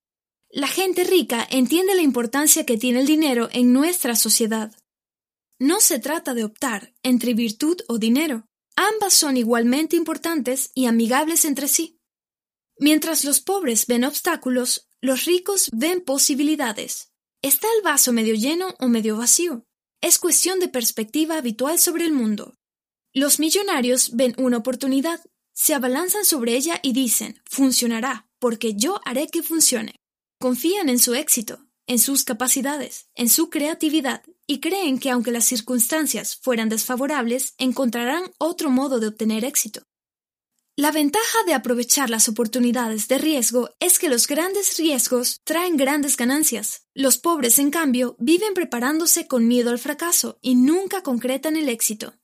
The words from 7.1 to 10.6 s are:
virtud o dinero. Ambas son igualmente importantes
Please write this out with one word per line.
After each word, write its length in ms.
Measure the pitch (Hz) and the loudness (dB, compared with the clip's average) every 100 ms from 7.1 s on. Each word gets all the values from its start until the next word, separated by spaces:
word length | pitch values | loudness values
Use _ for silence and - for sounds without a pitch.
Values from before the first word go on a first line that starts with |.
| 247 240 | 2 2
virtud 440 | 226 233 220 311 349 - | 0 0 0 -2 -2 -2
o 100 | 233 | 0
dinero. 480 | 226 254 320 226 - _ _ - | 2 2 2 -4 -8 _ _ 0
Ambas 380 | 392 440 392 | 0 0 2
son 220 | - 302 254 | 2 2 0
igualmente 600 | 226 233 233 269 320 339 | 2 2 2 2 2 0
importantes 720 | 320 311 330 330 240 269 | 0 -4 -2 -2 -2 -4